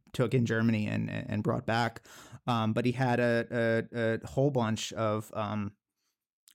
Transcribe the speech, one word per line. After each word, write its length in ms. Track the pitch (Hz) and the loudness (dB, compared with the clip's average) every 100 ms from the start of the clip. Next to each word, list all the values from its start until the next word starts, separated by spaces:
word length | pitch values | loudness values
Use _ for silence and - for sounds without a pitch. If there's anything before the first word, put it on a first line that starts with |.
| _ | _
took 220 | - 117 | -2 0
in 120 | 131 113 | 2 2
Germany 420 | 113 113 110 104 | 2 2 2 0
and, 220 | 110 107 | -2 -4
and, 200 | 107 - | -6 -4
and 140 | 107 | -2
brought 220 | 117 117 135 | -2 -2 0
back. 360 | 113 117 - - - - - - | 0 0 -4 -20 -20 -20 -10 -2
Um, 280 | 117 110 | 0 2
but 120 | 110 123 | 2 0
he 60 | |
had 300 | 123 127 120 | 0 2 2
a, 640 | 120 117 117 120 117 113 113 | 4 2 0 0 2 2 0
a, 240 | 120 113 113 | -2 0 0
a 40 | - | -2
whole 240 | - 143 | 0 2
bunch 400 | 131 110 110 - | 2 0 0 -4
of, 380 | - 110 107 107 | -2 0 0 -4
um, 400 | - 104 107 101 - _ _ _ _ _ _ _ | -6 -4 -4 -6 -8 _ _ _ _ _ _ _